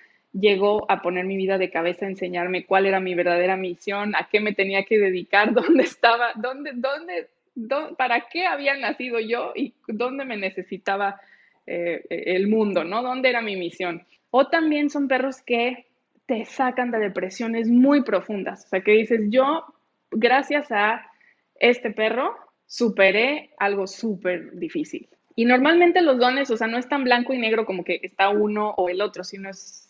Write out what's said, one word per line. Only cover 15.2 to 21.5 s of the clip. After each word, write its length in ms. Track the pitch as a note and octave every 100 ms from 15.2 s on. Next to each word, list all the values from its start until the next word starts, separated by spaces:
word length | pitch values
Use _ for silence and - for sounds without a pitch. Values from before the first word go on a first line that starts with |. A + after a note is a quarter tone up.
| C4+ C4
que 440 | - A#3+ A#3+ B3 - _ _ _ -
te 140 | A3+
sacan 480 | A#3 - B3+ B3+ B3
de 80 | A#3
depresiones 680 | G#3 F#3 F#3 - A3+ A3+ A3+
muy 340 | A#3+ C4 C#4+
profundas. 600 | C4 C#4+ B3+ G#3 F#3 - _
O 20 |
sea, 120 | F#3+
que 100 | F#3+
dices, 280 | A3 G#3+ A#3 G#3
"Yo, 340 | B3 C4+ D#4+ - _ _ _ _
gracias 580 | A3 A#3 B3+ C#4 D4 -
a 320 | G#3+ G#3 A#3 - _ _ _ _